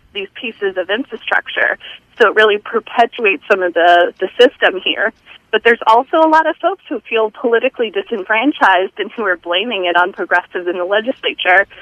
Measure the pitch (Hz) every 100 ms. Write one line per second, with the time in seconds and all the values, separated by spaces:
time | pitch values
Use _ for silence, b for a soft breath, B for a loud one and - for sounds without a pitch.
0 | _ 202 196 - - 220 202 185 175 214
1 | 269 226 - 196 - - 220 - B B
2 | _ - 208 190 214 208 - 226 - -
3 | 233 - 220 190 - 202 180 170 175 175
4 | 175 - 190 - 254 - 196 185 - -
5 | 214 - B B _ 214 233 233 - 226
6 | 262 330 320 311 320 330 339 392 - 302
7 | - 226 220 - 247 226 254 - 226 196
8 | 196 226 185 220 262 - 247 185 190 -
9 | 208 - 208 175 170 175 226 208 180 175
10 | 180 202 175 175 - 196 175 180 175 202
11 | 220 - 165 - 185 180 202 B